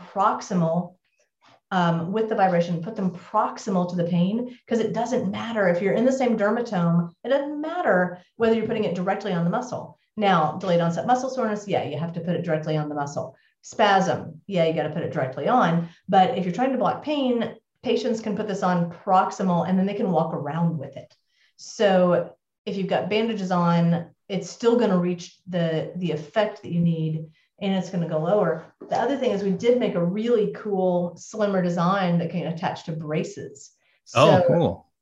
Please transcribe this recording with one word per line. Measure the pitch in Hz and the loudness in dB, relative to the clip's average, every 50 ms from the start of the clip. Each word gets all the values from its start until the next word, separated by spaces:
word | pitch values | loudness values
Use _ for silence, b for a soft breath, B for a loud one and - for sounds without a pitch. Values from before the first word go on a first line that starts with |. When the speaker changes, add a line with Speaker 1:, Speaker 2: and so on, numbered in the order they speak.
| - - - | -8 -8 -2
Speaker 1:
proximal, | 196 196 226 247 247 - - 196 180 165 160 165 175 180 - - _ _ _ _ _ _ _ _ _ b b b b b - | 0 2 2 0 -2 -4 -2 0 0 2 2 2 0 -2 -4 -8 _ _ _ _ _ _ _ _ _ b b b b b -4
um, | 196 185 175 170 170 165 165 175 | 0 0 2 2 2 0 -2 -2
with | 196 220 220 220 | -2 -2 -2 0
the | - | 0
vibration, | 208 190 185 175 170 170 180 175 160 - | 2 2 4 4 2 2 0 -2 -4 -4
put | 220 226 - | -6 -6 -4
them | 190 185 | -2 -4
proximal | 170 - - - - 214 233 254 - - - - 190 180 180 180 | -4 -6 -8 -4 -2 0 0 -2 -4 -8 -6 -2 -2 0 0 0
to | 180 | -2
the | 180 165 | -2 0
pain, | 170 180 170 175 190 214 233 247 - - - _ - | 0 2 2 2 2 0 -2 -4 -6 -10 -14 _ -2
'cause | 233 220 | -2 0
it | 220 - - | 0 0 -2
doesn't | 220 240 247 254 202 - 190 | -2 -2 -2 -2 -2 -2 -2
matter | 208 208 214 226 233 220 196 180 | -4 -6 -6 -4 -2 2 2 2
if | 175 175 | 2 2
you're | 202 190 170 | 2 0 2
in | 220 240 | 2 4
the | 262 | 2
same | 262 - 254 233 220 190 | 2 2 2 2 2 2
dermatome, | 202 208 226 240 233 226 208 180 170 170 170 170 170 - - _ - | 2 2 2 0 -2 -2 -2 0 2 2 2 2 0 -2 -6 _ -4
it | 233 | 0
doesn't | 277 277 294 294 302 294 | 0 0 0 -2 -6 -6
matter | 302 320 330 359 349 247 190 180 185 180 B B B B B | -6 -6 -4 -2 0 2 2 2 2 0 B B B B B
whether | - 233 226 226 | 0 2 2 2
you're | 226 202 - | 2 0 -2
putting | 226 214 208 | -2 -2 -2
it | 175 180 | -2 -2
directly | 185 180 190 - - - 208 | -2 -2 -2 -2 -2 -2 -2
on | 180 170 170 | -2 0 0
the | 170 | 0
muscle. | 202 247 247 - - - - - - _ _ _ _ 208 | 0 -2 -4 -6 -8 -10 -10 -12 -18 _ _ _ _ 0
Now, | 214 196 185 165 151 151 - 185 | 2 4 4 4 4 2 -2 -4
delayed | 190 185 175 170 | -2 0 2 2
onset | 170 165 170 180 - 233 | 2 2 0 0 0 2
muscle | 254 254 262 254 | 2 2 0 -2
soreness, | - 254 226 214 208 202 - 196 | -4 -2 -2 -2 -2 -4 -4 -2
yeah, | 170 143 - | -2 -2 -2
you | 139 143 143 | -4 -6 -6
have | 165 170 - | -6 -6 -6
to | 180 | -6
put | - 180 170 | -4 -4 -4
it | - 170 | -2 -2
directly | 170 156 156 156 156 156 151 | -2 -2 -2 -2 -2 -2 -2
on | 147 147 | -2 -4
the | 147 | -4
muscle. | 147 143 147 - 123 - - b b b b b b - | -6 -6 -6 -6 -8 -8 -8 b b b b b b -20
Spasm, | - - - 220 202 196 190 180 175 135 - - - - - - | -8 -2 2 4 4 4 4 4 2 0 -2 -4 -10 -14 -16 -10
yeah, | - 196 175 165 | -4 -2 0 2
you | 165 160 | 2 2
gotta | 160 147 156 | 0 -2 -2
put | - 165 151 | -4 -4 -6
it | 147 - | -4 -4
directly | 156 139 131 - - 143 196 | -4 -4 -4 -4 -4 -2 0
on. | 240 254 202 170 165 170 170 B B B B B | 2 4 4 4 2 0 -2 B B B B B
But | 196 190 185 175 185 190 | 4 6 6 4 2 0
if | 180 | -2
you're | 185 175 | -2 -2
trying | 247 254 269 262 | 0 0 0 0
to | 233 | 0
block | 202 170 - - | 0 0 -2 -2
pain, | - 294 302 285 262 247 240 233 214 - - - _ _ _ _ | -4 -4 -2 0 0 0 0 0 -2 -4 -6 -12 _ _ _ _
patients | - 247 240 240 - 247 220 220 | -4 -2 -2 0 0 -2 -4 -4
can | - 220 196 | -4 -4 -4
put | 214 208 208 | -4 -4 -4
this | 190 - | -4 -2
on | 196 180 180 175 170 170 | 0 0 2 2 0 -2
proximal, | - - - 202 185 185 185 185 - - 202 185 175 170 - 180 | -4 -6 -2 2 4 4 4 2 0 -2 0 0 2 2 2 2
and | 185 190 | 2 2
then | 190 | 2
they | 196 202 | 0 0
can | 208 214 190 | -2 -2 0
walk | 170 156 170 170 165 | 2 0 0 0 -2
around | 143 139 143 151 165 175 165 151 135 | -6 -6 -6 -2 -2 0 0 -2 -4
with | 131 135 - - | -6 -10 -12 -16
it. | - - _ _ _ _ _ _ _ _ _ | -18 -20 _ _ _ _ _ _ _ _ _
So | - - - - - 220 202 185 185 180 180 170 170 170 - - _ _ _ _ _ _ | -20 -20 -12 -2 2 2 4 4 4 4 4 4 2 0 -2 -8 _ _ _ _ _ _
if | 208 190 | -8 -6
you've | 196 185 - | -4 -2 0
got | 185 - - 180 | 0 -2 0 0
bandages | 208 220 226 233 220 190 190 180 | 0 0 0 0 -2 -2 -2 0
on, | 185 175 175 170 170 170 170 170 170 170 - - - _ _ - | 0 2 2 4 4 4 4 4 2 0 -2 -6 -14 _ _ -6
it's | 202 175 - - | -6 -6 -6 -8
still | - - 240 233 240 233 | -8 -2 2 4 4 4
gonna | 226 202 185 180 | 4 4 2 2
reach | 175 180 175 170 - - - _ _ 180 | 2 0 -2 -4 -8 -14 -18 _ _ -6
the, | 180 175 170 160 160 156 - 160 - | -2 -2 0 0 0 -2 -4 -4 -6
the | 180 185 165 | -6 -4 -4
effect | 151 151 - - - 220 208 202 - - | -4 -4 -6 -4 -2 0 0 0 -2 -8
that | - 180 | -10 -4
you | 170 170 | -2 0
need, | 170 170 165 160 160 160 156 156 - B B B B B B - | 2 2 2 0 -2 -2 -4 -4 -8 B B B B B B -6
and | 202 196 190 | -4 -2 -2
it's | 190 175 - | -2 -2 -2
gonna | - 175 165 - | -4 -4 -2 -2
go | 156 156 | -2 -2
lower. | 156 170 208 208 185 165 160 - - - _ - - - | 0 2 2 2 2 2 0 -2 -6 -14 _ -20 -8 -4
The | 170 - | -2 0
other | 233 247 285 247 | 0 0 0 0
thing | 240 214 | 0 0
is | 202 190 | 0 0
we | 202 196 | 0 0
did | 185 170 226 240 247 240 | -2 2 4 4 4 4
make | 226 190 175 | 2 0 0
a | 175 170 | 0 0
really | 175 190 214 226 240 240 214 202 180 - | 0 0 0 0 2 2 2 2 0 -2
cool, | - - 214 202 185 185 185 175 175 175 175 - | -6 -6 -4 -2 0 2 2 2 2 0 -2 -6
slimmer | - - - - 214 208 202 196 190 | -10 -16 -12 -4 -2 -2 0 2 0
design | 180 180 175 175 170 175 196 202 185 175 170 170 | 0 0 0 0 0 0 2 2 2 2 2 2
that | 170 - | 0 -2
can | - 175 143 156 | -4 -4 -4 -4
attach | 170 - 190 151 - - - | -4 -4 -4 -6 -6 -6 -8
to | - | -8
braces. | 156 160 160 151 151 170 - - - 135 - - - - - - _ _ _ _ _ _ _ - - | -8 -8 -6 -4 -4 -4 -4 -4 -8 -12 -14 -14 -16 -18 -20 -20 _ _ _ _ _ _ _ -4 2
Speaker 2:
Oh, | 117 143 165 143 120 | 4 6 6 6 6
Speaker 1:
So | - - | 4 4
Speaker 2:
cool. | - 170 156 98 92 - - _ _ _ | 4 4 2 2 0 -4 -10 _ _ _